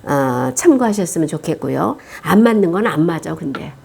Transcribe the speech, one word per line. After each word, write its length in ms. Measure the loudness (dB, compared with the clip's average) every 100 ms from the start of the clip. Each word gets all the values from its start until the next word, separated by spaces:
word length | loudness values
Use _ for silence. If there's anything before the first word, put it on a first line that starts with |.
어, 480 | -2 0 0 0 -2
참고하셨으면 720 | 2 4 4 2 0 -2 -2 -2
좋겠고요. 720 | -2 -4 -4 -2 -2 -2 -4 -14 -12
안 220 | 2 4
맞는 280 | 4 4 2
건 160 | 0 -2
안 180 | 0 0
맞아, 300 | 0 -6 -8
근데. 380 | -8 -8 -12 -16